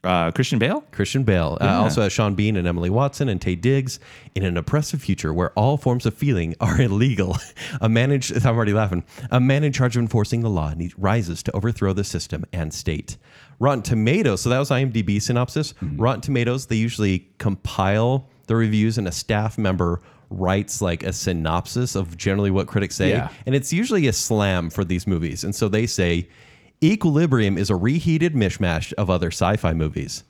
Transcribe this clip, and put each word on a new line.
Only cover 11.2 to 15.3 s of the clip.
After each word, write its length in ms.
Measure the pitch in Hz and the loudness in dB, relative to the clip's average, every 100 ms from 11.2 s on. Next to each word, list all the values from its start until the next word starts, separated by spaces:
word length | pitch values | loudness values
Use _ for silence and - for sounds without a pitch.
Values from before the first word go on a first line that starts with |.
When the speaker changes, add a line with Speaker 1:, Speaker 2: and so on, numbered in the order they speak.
| 87 82 | 0 -4
Speaker 2:
to 120 | - - | -4 -2
overthrow 380 | 107 113 98 | -2 0 0
the 100 | 92 | 0
system 400 | 98 87 - 78 - | -2 -6 -6 -8 -6
and 220 | 92 78 | -6 -6
state. 420 | - - 80 - - _ - - - | -6 -4 -4 -6 -16 _ -20 -20 0
Rotten 220 | 131 135 | 0 0
Tomatoes. 600 | 98 113 110 180 160 95 | 0 0 2 2 2 0
So 80 | 120 | 0
that 100 | 127 | 0
was 120 | 143 | 0
I 100 | 131 | 0
M 80 | 131 | 0
D 140 | 113 | 0
B 160 | 101 101 | 0 -2
synopsis. 520 | - | 0